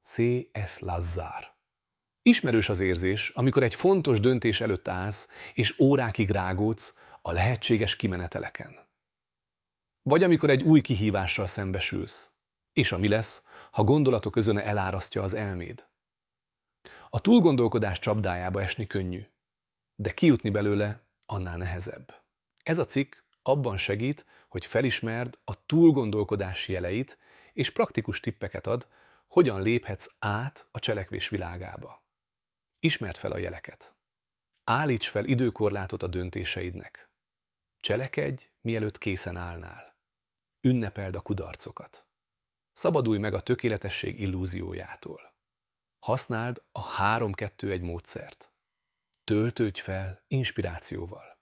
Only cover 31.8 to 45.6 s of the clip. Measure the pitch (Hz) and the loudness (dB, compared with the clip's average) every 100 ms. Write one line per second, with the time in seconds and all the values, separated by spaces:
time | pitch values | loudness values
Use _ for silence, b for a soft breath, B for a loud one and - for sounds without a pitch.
31.8 | - - _ _ _ _ _ _ _ _ | -18 -20 _ _ _ _ _ _ _ _
32.8 | 165 - 104 - - 95 90 90 - - | 0 0 -6 -6 -6 -4 -6 -8 -16 -20
33.8 | - _ _ _ _ _ _ _ - 117 | -20 _ _ _ _ _ _ _ -2 0
34.8 | 151 117 - 104 113 123 127 - 107 101 | 2 0 0 -2 2 2 2 2 0 0
35.8 | 92 - 92 87 90 95 95 - 90 90 | -6 -6 -4 -4 -4 -6 -6 -6 -6 -8
36.8 | - - - _ _ _ _ _ _ _ | -14 -20 -20 _ _ _ _ _ _ _
37.8 | - 107 135 - 143 131 - _ 113 113 | -2 -2 -2 -4 -4 -6 -12 _ -4 -2
38.8 | 107 - - 90 - 87 87 85 85 90 | -4 -4 -4 -4 -6 -8 -10 -12 -14 -18
39.8 | - _ _ _ _ _ _ _ 127 127 | -20 _ _ _ _ _ _ _ 2 2
40.8 | 104 - 95 95 - 95 85 - - - | 0 -6 -8 -8 -6 -6 -6 -12 -14 -16
41.8 | - - _ _ _ _ _ _ _ - | -18 -20 _ _ _ _ _ _ _ -2
42.8 | 165 160 117 104 104 98 - 123 120 104 | 0 2 2 0 0 -4 -2 -2 0 -2
43.8 | 101 - - 95 98 92 92 92 90 90 | -4 -6 -8 -6 -4 -4 -4 -6 -8 -10
44.8 | 90 - - - - _ _ _ | -12 -16 -16 -16 -20 _ _ _